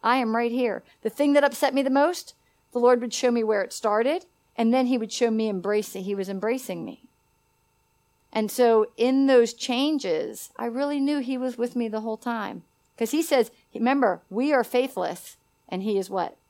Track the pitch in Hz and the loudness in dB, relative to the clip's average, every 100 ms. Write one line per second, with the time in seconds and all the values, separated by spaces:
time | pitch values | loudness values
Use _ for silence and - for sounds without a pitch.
0 | - 254 233 226 240 240 240 202 - _ | 2 0 0 0 0 0 -2 -2 -10 _
1 | 220 - 294 285 285 - 277 262 269 269 | -10 0 4 4 4 2 0 0 2 2
2 | 294 359 - - _ _ _ 247 240 247 | 2 0 -10 -20 _ _ _ 2 4 4
3 | 233 - 247 240 220 208 190 - 220 208 | 2 -2 0 2 2 0 -2 -2 0 2
4 | 240 330 - _ _ - 226 254 254 254 | 2 0 -6 _ _ -2 2 2 2 0
5 | 214 - 233 220 220 196 180 208 202 190 | -2 -2 0 0 -2 -2 -2 -2 -2 -8
6 | 190 196 190 196 202 254 - - 240 - | -6 -6 -6 -4 -4 -4 -6 -10 -10 -14
7 | _ _ _ _ _ _ _ _ _ _ | _ _ _ _ _ _ _ _ _ _
8 | _ _ _ - 214 - 240 226 214 - | _ _ _ -4 -4 2 4 4 2 0
9 | 240 262 269 254 233 - - 240 277 302 | 0 4 6 6 4 0 -6 -2 0 -2
10 | 196 156 147 - - - 240 233 285 294 | -2 -4 -4 -10 -16 -8 -6 -2 -2 -2
11 | 277 294 247 254 254 240 233 240 226 214 | -2 -2 -4 -4 -4 -4 -4 -2 -4 -4
12 | 220 220 - 233 208 - - _ _ - | -6 -8 -6 -6 -8 -12 -18 _ _ -6
13 | 226 302 320 269 233 _ _ - 233 277 | -2 0 2 2 2 _ _ -2 0 4
14 | 233 170 _ 196 277 277 226 247 262 233 | 2 0 _ -4 0 2 2 0 0 -2
15 | 170 175 - - _ _ _ 185 196 196 | -6 -6 -14 -20 _ _ _ -6 -2 -2
16 | 185 190 170 - _ | -2 -4 -4 -8 _